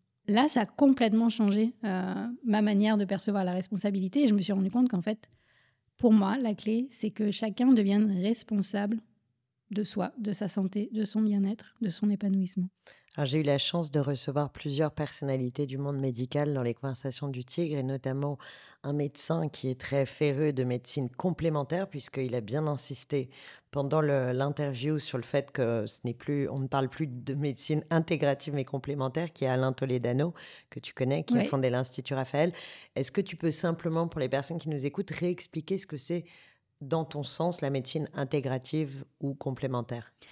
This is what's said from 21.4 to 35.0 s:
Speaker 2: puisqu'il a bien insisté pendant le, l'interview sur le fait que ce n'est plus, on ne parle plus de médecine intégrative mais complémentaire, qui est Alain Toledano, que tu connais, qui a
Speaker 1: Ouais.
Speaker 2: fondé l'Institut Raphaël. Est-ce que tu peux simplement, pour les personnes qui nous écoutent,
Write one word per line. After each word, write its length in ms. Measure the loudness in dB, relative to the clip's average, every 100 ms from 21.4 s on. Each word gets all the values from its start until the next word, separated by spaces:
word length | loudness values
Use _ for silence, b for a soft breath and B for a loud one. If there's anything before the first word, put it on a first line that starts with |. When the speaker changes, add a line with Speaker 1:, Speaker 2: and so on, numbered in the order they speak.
| 0 0 -2 -2 -2
Speaker 2:
puisqu'il 460 | -6 -6 -4 -2
a 80 | -2
bien 240 | -2 -2 0
insisté 640 | -2 -6 -10 -4 -4 -4 B B B _
pendant 320 | -4 0 2
le, 300 | 4 2 2
l'interview 640 | 0 0 -2 -4 -2 -2 -2
sur 180 | -2 -6
le 40 |
fait 280 | -2 -2 -2
que 340 | 0 0 2 -2
ce 120 | -4 -6
n'est 80 | -6
plus, 340 | -2 -2 0
on 80 | -2
ne 80 | -2
parle 220 | 0 0
plus 160 | -2 -6
de 260 | -6 -6 -2
médecine 480 | -2 -4 -2 -2 2
intégrative 640 | 0 2 2 2 0 -2 -4
mais 100 | -2
complémentaire, 640 | -6 -4 -2 -2 -2 -4
qui 140 | -2 0
est 20 |
Alain 260 | 2 2
Toledano, 600 | 0 -2 0 2 2 0 -2 B B B
que 80 | -14
tu 140 | -12
connais, 300 | -2 0 0
qui 120 | 2 2
a 60 |
Speaker 1:
Ouais. 40 | 2
Speaker 2:
fondé 240 | 2 2
l'Institut 440 | 0 -2 -6 -6 -4
Raphaël. 360 | -2 2 2 0 B B B -4
Est-ce 160 | -2
que 100 | -2
tu 140 | -4 -2
peux 160 | -2
simplement, 560 | 0 0 -2 -2 -2 -2
pour 120 | -2
les 80 | -2
personnes 280 | -2 -2 -6
qui 100 | -4
nous 160 | -2 -2
écoutent, 240 | -4